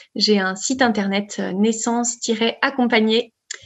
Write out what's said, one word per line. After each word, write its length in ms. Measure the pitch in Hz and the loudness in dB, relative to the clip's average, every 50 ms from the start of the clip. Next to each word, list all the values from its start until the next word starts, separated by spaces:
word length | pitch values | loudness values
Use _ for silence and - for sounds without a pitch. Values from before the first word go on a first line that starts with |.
| - _ - | -20 _ -4
j'ai 240 | 220 196 202 208 196 | 0 2 4 4 2
un 160 | 190 185 190 | 2 0 -4
site 260 | 208 - - 262 262 | -4 -4 -2 0 2
internet, 540 | 262 233 208 214 196 196 196 202 208 208 - 208 | 2 2 2 0 -2 0 -2 -2 -4 -4 -6 -6
euh, 120 | 190 190 | -6 -4
naissance 640 | 180 196 208 226 220 220 - 240 233 240 240 240 - | 0 2 2 2 0 0 -2 -2 -2 -2 -2 -4 -4
tiret 400 | - - - 226 214 226 233 - - | -4 -4 -4 -2 0 0 -2 0 0
accompagnée 720 | - 277 277 262 247 233 247 220 220 220 220 233 233 - _ _ _ - - - - | -2 0 0 0 0 2 2 2 4 4 2 0 0 -4 _ _ _ -18 -18 -18 -20